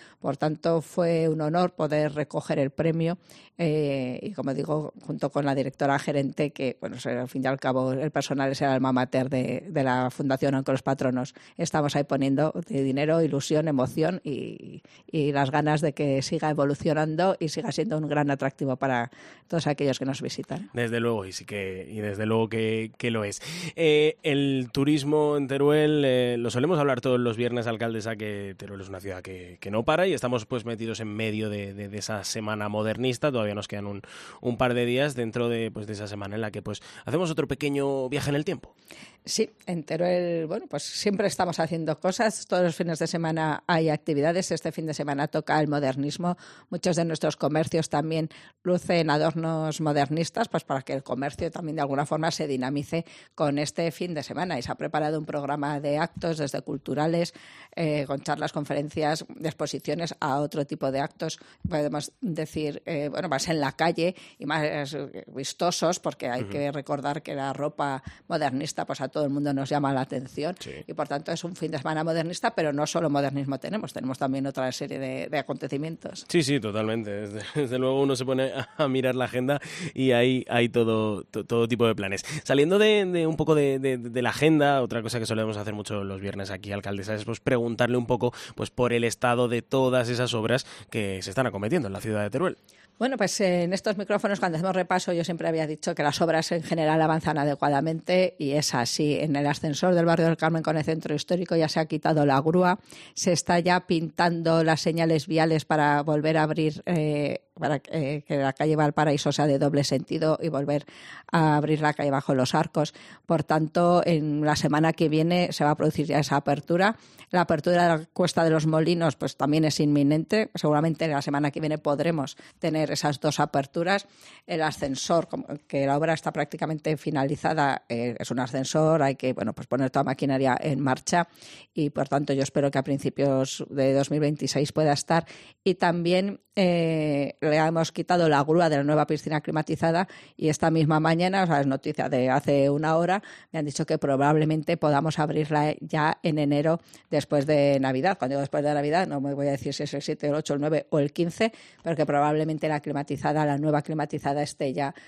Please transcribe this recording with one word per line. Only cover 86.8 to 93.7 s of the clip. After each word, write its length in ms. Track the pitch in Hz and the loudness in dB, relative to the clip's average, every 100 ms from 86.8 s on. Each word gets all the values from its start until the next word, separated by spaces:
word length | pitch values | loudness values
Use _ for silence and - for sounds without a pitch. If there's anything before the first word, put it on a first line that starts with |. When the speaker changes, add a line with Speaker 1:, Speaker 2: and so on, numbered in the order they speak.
| 98 101 95 107 | -4 -6 -4 -6
Speaker 2:
es, 80 | |
pues, 160 | 107 113 | -6 -4
preguntarle 560 | - 127 117 113 120 123 | 0 0 0 0 2 2
un 100 | 117 | 2
poco, 280 | 123 120 - - - | 0 0 -2 -12 -8
pues, 140 | 104 | -6
por 220 | - 123 | 0 2
el 140 | 117 117 | 2 0
estado 420 | - 123 120 123 | 0 2 2 2
de 140 | 117 | 0
todas 480 | - 135 131 127 120 | 0 2 4 2 2
esas 240 | 123 123 | 0 0
obras 320 | 117 110 123 - - - | 0 0 0 -2 -14 -8
que 320 | 117 98 95 | -4 -4 -4
se 80 | 98 | -6
están 180 | 95 123 | -2 -2
acometiendo 400 | 101 107 170 107 | -2 0 0 0
en 60 | |
la 80 | 95 | -4
ciudad 200 | 110 107 | -4 -2
de 60 | 104 | -2
Teruel. 280 | 131 180 - _ - _ _ | -2 -2 -4 _ -20 _ _
Speaker 1:
Bueno, 200 | 247 269 | -4 0
pues, 240 | 185 - | -2 2
eh, 220 | 196 180 | 2 2
en 100 | 170 | 0